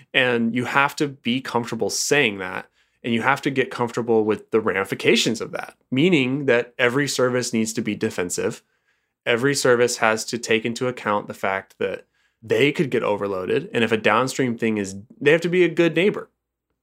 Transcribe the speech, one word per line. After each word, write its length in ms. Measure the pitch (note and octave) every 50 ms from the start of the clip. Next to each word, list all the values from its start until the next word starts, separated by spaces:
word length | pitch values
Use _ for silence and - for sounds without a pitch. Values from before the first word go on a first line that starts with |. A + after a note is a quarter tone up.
| C3+ _ -
And 400 | C#3 C3 B2 B2 A#2+ A#2 A#2 A2+
you 100 | B2 B2
have 320 | A#2 - C#3+ C#3 C#3+ -
to 100 | - D#3 D3
be 320 | C3+ - - A#2+ A#2+ C3
comfortable 500 | C3+ - - A#2+ A#2+ - A#2+ A2+ G#2+ G2
saying 480 | - - - - C#3+ C#3+ C#3 A2+ G2+ G2
that, 280 | F#2+ F#2 F#2+ - - _ _ _ _ _ _ _ -
and 100 | B2+ A#2
you 80 | A#2 A2+
have 180 | B2+ C#3 C#3 -
to 80 | D3+
get 200 | C#3 C3 B2 A#2+
comfortable 540 | - - B2 A#2 - - A#2 A#2+ A2+ A2 G#2+
with 260 | G#2+ G#2 G2+ - _
the 100 | - A2+
ramifications 800 | G#2+ G#2+ F2+ F#2+ G2 - - - - C#3 F#3+ A3+ - C#3+ A2+ -
of 120 | - - -
that, 240 | - - - - _ _ _
meaning 560 | B2+ C3 D3+ F#3+ F#3 D3 B2+ B2 C3 D3 D3
that 280 | C3 A#2+ A#2+ A#2+ - - -
every 280 | B2+ B2 A#2 C#3 D3
service 460 | C3+ - - B2+ B2+ B2 B2+ A#2+ A#2+ -
needs 200 | A2+ A2 A2 -
to 60 | -
be 140 | A2 G#2+ G#2
defensive. 640 | F2 - A2 - - F2+ F2+ - - F2+ G2+ - - - _ _ _ _ _ _ _ _ _ _ _ -
Every 300 | C3+ A#2+ A2+ B2+ C#3+ C#3+
service 440 | C#3 - C3+ B2 A#2 B2 A#2 - -
has 260 | A#2+ A2 A2 A2 -
to 100 | - - A#2
take 260 | - - A#2 A2+ A2+
into 240 | A#2+ A2+ - C3 B2+
account 400 | B2+ - - A2 G#2 G#2 G#2 -
the 60 | G#2
fact 420 | - - G2+ F#2+ F#2+ - _ _ -
that 280 | G#2 F#2+ F#2 - - _ _ _ _ _ _ _ -
they 300 | G#2 A2 A2+ C3 C#3+ D3
could 180 | - F3 C#3+
get 140 | A#2 A#2+ A2
overloaded. 640 | G#2+ G#2 G2 G2+ G2+ G2 F#2 F#2 F#2 A2 C3+ D3+ - -
And 120 | B2 A2+
if 80 | G#2 A2+
a 40 |
downstream 600 | A2 G#2+ A2 G#2+ A2+ B2+ C3 - - C3+ B2 A#2 A2+
thing 200 | A#2+ A2+ A2 G#2+
is, 180 | G2+ F#2 F#2+ G2 G2+ - - -
they 100 | C#3 C#3+
have 100 | D#3 E3+ E3
to 60 | F3
be 140 | E3 F3+ F3
a 40 | E3
good 260 | D#3+ D#3+ E3+ E3+ D#3
neighbor. 340 | D#3+ F3+ G#3 - - - - _ _ _ _ _ _ _ _ _ _